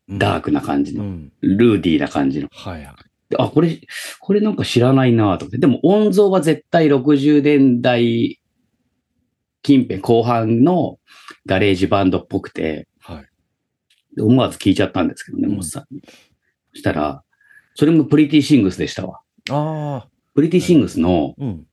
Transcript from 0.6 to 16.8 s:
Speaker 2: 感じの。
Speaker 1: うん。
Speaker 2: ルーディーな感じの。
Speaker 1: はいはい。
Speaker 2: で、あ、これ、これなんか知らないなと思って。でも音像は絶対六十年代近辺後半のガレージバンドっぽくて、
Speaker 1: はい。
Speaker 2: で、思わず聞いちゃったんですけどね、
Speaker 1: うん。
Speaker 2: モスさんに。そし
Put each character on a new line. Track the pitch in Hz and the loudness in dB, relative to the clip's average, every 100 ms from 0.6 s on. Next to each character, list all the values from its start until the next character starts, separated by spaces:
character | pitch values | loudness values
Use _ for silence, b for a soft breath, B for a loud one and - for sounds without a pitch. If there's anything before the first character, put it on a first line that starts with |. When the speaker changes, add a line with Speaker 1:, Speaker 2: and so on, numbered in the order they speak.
Speaker 2:
感 | - 71 | -2 -4
じ | 71 101 | -4 -6
の。 | |
Speaker 1:
う | 101 | -8
ん。 | 87 71 _ | -10 -14 _
Speaker 2:
ル | - 98 120 101 | 0 2 4 2
ー | |
デ | 85 | 0
ィ | 76 | 0
ー | |
な | 69 | -2
感 | 76 67 | -2 -2
じ | 71 | -4
の。 | 67 | -8
Speaker 1:
は | - - 82 | -12 -14 -14
い | |
は | 71 | -16
い。 | - _ _ - | -20 _ _ -8
Speaker 2:
で、 | - | -4
あ、 | 123 | -2
こ | 147 | 0
れ、 | 165 160 - B B B | 0 -2 -12 B B B
こ | - | -4
れ | 202 | -2
な | 214 | 0
ん | - | -4
か | |
知 | - - | -2 2
ら | 127 | 2
な | 135 127 | 4 2
い | |
な | 117 104 85 | 2 2 0
と | - | -6
思 | |
っ | |
て。 | - | -2
で | 139 | 0
も | 117 | 2
音 | 165 208 214 | 2 2 2
像 | 190 202 | 2 2
は | 185 | 2
絶 | 156 151 - | 0 -2 0
対 | 170 156 | 0 2
六 | 139 135 143 | 2 2 2
十 | 143 147 | 4 2
年 | 143 147 135 120 | 4 4 4 2
代 | 123 120 120 117 113 - _ _ _ _ _ _ _ _ _ _ _ _ | 0 0 0 0 -4 -6 _ _ _ _ _ _ _ _ _ _ _ _
近 | - 135 | 2 2
辺 | - 92 | 2 -4
後 | - 117 | 0 2
半 | 117 117 110 117 | 2 0 0 2
の | 147 180 - - _ B B B - | 2 2 -2 -8 _ B B B -4
ガ | 95 | 0
レ | 101 | 0
ー | |
ジ | 92 92 | 0 2
バ | 101 | 2
ン | 92 | 2
ド | 90 | -2
っ | - | -4
ぽ | 98 | -8
く | - | -8
て、 | - 80 76 - _ | -8 -6 -8 -12 _
Speaker 1:
は | - 80 | -18 -18
い。 | - _ _ _ _ _ _ _ _ - | -20 _ _ _ _ _ _ _ _ -2
Speaker 2:
で、 | |
思 | 107 131 | 2 4
わ | 98 | 2
ず | - | -2
聞 | 101 | 0
い | |
ち | 92 | 0
ゃ | 98 | 0
っ | |
た | 95 | -2
ん | 82 | -4
で | - | -6
す | |
け | - | -12
ど | - | -6
ね、 | - | -4
Speaker 1:
う | |
ん。 | - | -4
Speaker 2:
モ | |
ス | 82 | -8
さ | - | -12
ん | - | -16
に。 | 135 - b b _ _ _ _ | -20 -20 b b _ _ _ _
そ | |
し | - | -10